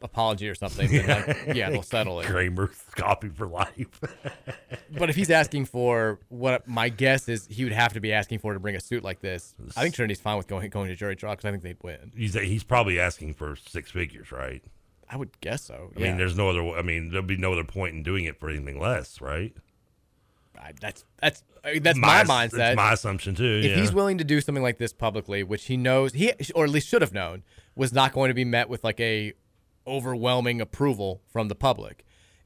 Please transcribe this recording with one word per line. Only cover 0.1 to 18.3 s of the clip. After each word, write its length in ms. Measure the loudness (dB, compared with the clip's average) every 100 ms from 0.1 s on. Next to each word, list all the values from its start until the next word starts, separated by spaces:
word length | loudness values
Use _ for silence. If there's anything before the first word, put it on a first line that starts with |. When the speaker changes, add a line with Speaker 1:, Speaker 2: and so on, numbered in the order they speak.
| 0 0 0 -4
Speaker 1:
or 80 | -6
something, 340 | -6 0 2
then, 180 | 4 4
Speaker 2:
<laughs> 200 | 2 0
Speaker 1:
like, 280 | -4 -2 -2
yeah, 120 | 0
they'll 120 | -2
settle 400 | -2 -2 -2 -2
it. 40 | -2
Speaker 2:
Kramer's 420 | 0 0 0 -4 -6 -12 -4
coffee 340 | 0 0 -2
for 180 | -8 -6
life. 520 | -2 -4 -4 -12 -10 -14
<laughs> 40 | -12 -14 -12 -14 -16 -14 -16 -10 -2
Speaker 1:
But 120 | 0
if 80 | 2
he's 120 | 4
asking 360 | 6 4 0 -4
for 540 | 0 2 4 2 -2 _
what 360 | -4 0 0 -2
my 200 | 0 0
guess 400 | 2 4 4 0
is 180 | -6 -6
he 180 | -6 -2
would 80 |
have 180 | 2 2
to 60 | 2
be 140 | 0
asking 260 | 0 0 -4
for 140 | -4
to 60 | -4
bring 160 | -4 -6
a 40 |
suit 240 | -4 -4
like 160 | -4 -6
this, 340 | -6 -8 -10 -18 -10 -2
I 80 |
think 120 | -2 0
Trinity's 260 | -2 -2
fine 160 | -2 -4
with 100 | -4
going, 220 | -6 -6
going 180 | -6 -6
to 80 | -6
jury 200 | -6 -6
trial 180 | -6 -6
'cause 80 |
I 80 | -4
think 100 | -6
they'd 140 | -8 -12
win. 300 | -12 -14 -14 -6
Speaker 2:
He's, 180 | -2 -2
he's 280 | 0 -2
probably 340 | 2 2 4 2
asking 340 | 0 -2 -8
for 240 | -8 -8 -8
six 340 | -10 -10 -8
figures, 400 | -6 -6 -8 -14
right? 320 | -10 -10 -10 -16 -20 _ _ -14
Speaker 1:
I 80 | -12
would 200 | -12 -12
guess 220 | -8 -8
so, 280 | -10 -16 -14 -4
Speaker 2:
I 40 |
mean, 120 | -2
Speaker 1:
yeah. 60 | 0
Speaker 2:
there's 200 | 0 2
no 120 | 2
other 100 | 2
w-, 180 | 0 -2
I 40 |
mean, 280 | -2 -2 -2
there'd 160 | -4 -2
be 80 | -2
no 140 | 0
other 140 | -2 -2
point 300 | -4 -6 -4
in 80 |
doing 200 | -4 -2
it 160 | -4